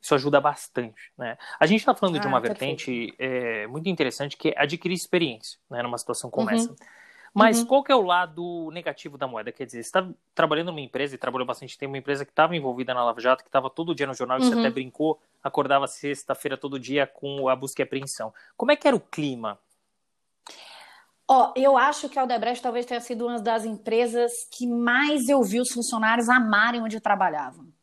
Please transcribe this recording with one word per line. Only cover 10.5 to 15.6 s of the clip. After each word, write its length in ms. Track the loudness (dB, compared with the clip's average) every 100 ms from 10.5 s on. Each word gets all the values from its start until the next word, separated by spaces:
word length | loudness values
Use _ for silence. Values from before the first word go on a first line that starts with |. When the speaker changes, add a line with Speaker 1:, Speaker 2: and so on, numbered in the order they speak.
| 2 -2
Speaker 1:
numa 120 | -8
empresa, 360 | -8 -6 -6 -4
e 20 |
trabalhou 280 | -6 -4 -4
bastante 300 | -6 -10 -10
tempo, 160 | -8
uma 60 | -8
empresa 260 | -4 -4
que 80 | -2
tava 240 | 2 2 2
envolvida 380 | -4 -4 -4
na 100 | 0
Lava 160 | 0 2
Jato, 240 | 2 2
que 60 | 0
tava 180 | -8 -8
todo 260 | -6 -6
dia 120 | -4 -4
no 80 |
jornal, 240 | -4 -4 2
e 40 |
você 120 | 2
Speaker 2:
Uhum. 60 | 4
Speaker 1:
até 100 | 0
brincou, 500 | -2 -10 _ -2 -2 _ _
acordava 440 | -6 -2